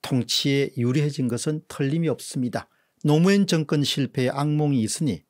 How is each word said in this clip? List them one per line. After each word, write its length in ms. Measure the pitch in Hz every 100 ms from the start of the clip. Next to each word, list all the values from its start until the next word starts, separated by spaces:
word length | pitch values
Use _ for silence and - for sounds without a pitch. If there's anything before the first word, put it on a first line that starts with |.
통치에 680 | - 131 127 - 147 139 139 -
유리해진 500 | 120 135 147 139 127
것은 340 | 117 160 156 _
틀림이 400 | - 139 160 160
없습니다. 600 | 117 - 139 123 - - _ _ _
노무현 420 | 147 151 180 202 190
정권 360 | 165 151 151
실패의 460 | 135 - 127 - 127
악몽이 500 | 139 147 151 147 135
있으니 440 | 110 - 151 85